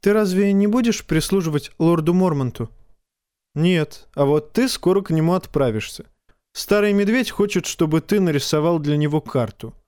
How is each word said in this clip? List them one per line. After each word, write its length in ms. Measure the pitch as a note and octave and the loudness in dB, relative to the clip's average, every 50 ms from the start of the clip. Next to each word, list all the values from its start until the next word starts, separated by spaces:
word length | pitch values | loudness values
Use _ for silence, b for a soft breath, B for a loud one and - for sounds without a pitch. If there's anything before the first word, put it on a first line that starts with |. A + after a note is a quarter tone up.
«Ты 120 | - G3+ | 2 2
разве 400 | G#3 A3 G#3+ F#3+ F3+ F#3+ G3+ G3+ | 2 2 0 0 0 0 2 2
не 140 | G3+ G3 G3+ | 2 2 2
будешь 380 | G#3 G#3+ B3+ A#3 A#3 G#3+ - - | 2 2 0 0 0 -2 -2 -4
прислуживать 680 | - D#3 D#3+ D#3 - F#3+ G3 F3 D#3+ D3+ D3 - - - _ | -2 -2 -2 0 0 -2 0 0 0 -2 -4 -4 -6 -6 _
лорду 360 | E3 E3 E3+ E3 D#3 E3 F3 | 2 2 2 2 2 0 2
Мормонту?» 560 | F#3 F#3 F#3 D#3+ C#3+ C3 B2 - - A#2 - - - - _ - _ _ _ _ _ _ _ _ _ _ _ _ | 2 2 2 0 0 -2 -4 -4 -8 -10 -10 -10 -20 -20 _ -20 _ _ _ _ _ _ _ _ _ _ _ _
«Нет, 540 | C#3+ D#3+ F3+ F#3 E3 D3+ - - - - - _ | 0 0 2 2 2 0 -4 -8 -20 -20 -14 _
а 100 | - C#3+ | 0 2
вот 280 | C#3 D3 D3+ D3+ - | 2 2 0 -2 -2
ты 160 | - - B3+ B3+ | 0 0 0 0
скоро 340 | - - - F3+ F#3 G3 | -2 -2 0 2 2 2
к 80 | G3 - | 0 0
нему 240 | D#3+ D#3+ D#3 E3 F3+ | 0 0 2 2 0
отправишься. 720 | F#3 - - - D3 C#3 B2 G#2+ A2 - - - - - _ _ _ _ _ _ _ _ _ | 0 -2 -4 -2 0 0 0 0 -2 -6 -8 -14 -16 -20 _ _ _ _ _ _ _ _ _
Старый 400 | _ - - - G3+ G#3 G3+ G#3 G3+ | _ -14 -2 0 2 2 2 2 2
медведь 360 | G3+ G3+ G3 A3 C4 B3 - | 2 2 2 2 0 0 -2
хочет, 360 | - - G3+ G3+ - F3+ - | -2 -2 -2 0 0 -4 -4
чтобы 340 | - - - F3 D#3 D#3 D#3+ | -4 -2 -2 0 0 0 -2
ты 200 | - - G3 G#3 | 0 0 0 2
нарисовал 580 | F#3+ E3+ D3+ C#3+ - - - D3+ D3+ E3 E3+ D#3+ | 2 2 0 -2 -2 -2 -2 0 0 0 0 0
для 180 | D3 D3 D3 | 0 0 0
него 240 | D3 D3+ D3+ D3 D#3 | 0 0 0 -2 -2
карту. 540 | - - - C3+ A#2+ A2+ - _ - A2 - - _ | -4 -2 -4 -4 -4 -4 -6 _ -16 -16 -16 -20 _